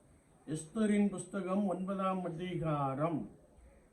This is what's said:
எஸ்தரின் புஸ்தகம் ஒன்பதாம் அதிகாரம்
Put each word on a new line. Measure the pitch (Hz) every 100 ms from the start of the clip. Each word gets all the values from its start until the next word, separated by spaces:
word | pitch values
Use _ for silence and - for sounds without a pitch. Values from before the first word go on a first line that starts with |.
| - - _ - -
எஸ்தரின் | 156 - 220 214 208 202
புஸ்தகம் | 185 - 196 180 202 196
ஒன்பதாம் | 175 190 196 190 190
அதிகாரம் | 175 165 180 165 160 147 135 135 160 143 101 - - - - - -